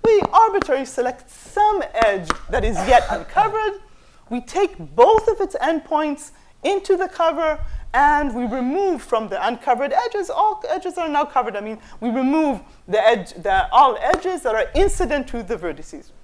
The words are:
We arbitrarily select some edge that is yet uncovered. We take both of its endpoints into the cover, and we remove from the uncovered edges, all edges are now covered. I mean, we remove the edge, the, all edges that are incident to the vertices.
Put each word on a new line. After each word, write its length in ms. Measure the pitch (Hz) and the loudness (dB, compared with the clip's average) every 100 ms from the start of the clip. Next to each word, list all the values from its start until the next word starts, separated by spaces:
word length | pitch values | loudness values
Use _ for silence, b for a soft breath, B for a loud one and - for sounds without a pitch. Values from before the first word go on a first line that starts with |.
We 160 | 453 427 - | 6 4 6
arbitrarily 540 | - 453 392 - 262 269 | 6 6 2 0 -2 -2
select 440 | - 247 254 - | -4 -4 -4 -18
some 520 | - - - 415 403 269 - 226 | -20 -8 2 2 2 -4 -2 -2
edge 220 | 196 165 - - | -2 -4 -8 -4
that 140 | - | -2
is 120 | 214 196 190 | -2 -2 4
yet 200 | 240 - | 4 4
uncovered. 680 | 170 - 349 440 427 427 392 - b b b - | -6 -4 0 0 0 -4 -6 -16 b b b -10
We 100 | 240 | -10
take 360 | 247 359 392 - | -6 -2 -2 -2
both 500 | 160 156 285 440 453 | -8 4 6 6 2
of 120 | 415 | -2
its 160 | 392 - | -4 -2
endpoints 760 | 269 330 - 302 302 294 - b b b | -2 -2 -2 -2 -2 -6 -12 b b b
into 340 | 294 392 - 370 | -2 -2 0 0
the 120 | 370 | 0
cover, 540 | - 330 302 320 302 B B B | 0 0 0 -2 -2 B B B
and 420 | 247 285 294 294 | 2 4 4 0
we 100 | 226 | -4
remove 580 | 240 254 247 330 392 302 | -4 -2 -2 0 0 -2
from 260 | - 226 214 | -2 -2 -2
the 180 | 190 196 | -4 -4
uncovered 460 | 240 - 233 277 | -4 -2 0 0
edges, 380 | 392 480 415 359 | -2 -2 -4 -4
all 320 | - 427 427 - | 0 0 0 -6
edges 300 | 359 370 349 | -6 -6 -6
are 100 | 320 | -2
now 160 | 294 | -2
covered. 320 | 302 262 247 202 | 0 -2 -2 -6
I 40 | |
mean, 180 | 214 214 B B | -10 -12 B B
we 100 | 233 | -4
remove 500 | 240 262 311 302 220 b b - | -2 0 2 0 -2 b b -4
the 120 | 208 | 2
edge, 320 | 214 226 175 | 4 2 -2
the, 360 | - 196 190 - | -8 -2 0 4
all 260 | 240 269 214 | 6 6 4
edges 420 | - 311 359 359 | 0 0 -2 -4
that 120 | 247 | -2
are 120 | 220 190 | -2 0
incident 540 | 202 202 - - 285 254 | 2 2 2 -2 -2 -4
to 140 | 233 | -10
the 140 | 190 214 | -6 -6
vertices. 540 | 175 139 - 156 - - | -6 -8 -14 -18 -20 -20